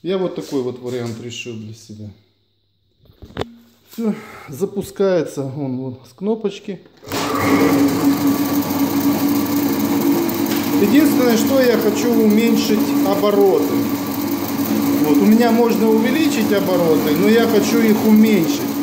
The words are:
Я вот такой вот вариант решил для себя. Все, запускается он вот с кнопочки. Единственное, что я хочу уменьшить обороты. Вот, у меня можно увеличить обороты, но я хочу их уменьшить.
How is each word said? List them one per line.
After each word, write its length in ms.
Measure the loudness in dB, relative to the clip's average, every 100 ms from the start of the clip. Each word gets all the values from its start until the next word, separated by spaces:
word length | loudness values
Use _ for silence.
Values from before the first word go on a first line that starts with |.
Я 160 | -4 -4
вот 160 | -4
такой 280 | -6 -6 -4
вот 180 | -4 -8
вариант 400 | -8 -6 -6 -8
решил 340 | -12 -12 -12
для 200 | -12 -14
себя. 360 | -18 -18 -16 -16 -18 _ _ _ _ _ _ _ _ _ _ -16 -12 -12 -14 _ _ _
Все, 220 | -6 -4 -4 -8 -18 -16
запускается 960 | -8 -6 -6 -10 -2 0 0 -2 -6
он 320 | -8 -8 -8 -6
вот 220 | -10 -12 -20
с 20 |
кнопочки. 680 | -10 -6 -4 -6 -8 -14 -14 -16 _ -10 -8 -4 -2 0 2 2 2 0 2 0 2 0 0 -2 -2 -4 -2 -2 0 0 0 0 -2 -2 -2 -2 -2 -2 0 0 0 -2 -4 -2 -2 0 0
Единственное, 560 | 4 4 4 2 2 2
что 240 | 2 2
я 180 | 2 2
хочу 320 | 0 0 0
уменьшить 680 | 2 4 4 2 0 0 0 0 0 0
обороты. 680 | 0 2 4 4 2 0 -2 -2 -4 -6 -6 -4 -4 -4 -4 -2 0 0 0
Вот, 140 | 2 4
у 80 | 6
меня 260 | 6 4
можно 360 | 4 2 2 2
увеличить 640 | 2 2 0 0 0 0
обороты, 640 | 0 0 0 2 2 2 2
но 80 | 4
я 180 | 4 4
хочу 340 | 2 2 2
их 240 | 2 2 4
уменьшить. 680 | 6 6 4 2 -2 -4 -6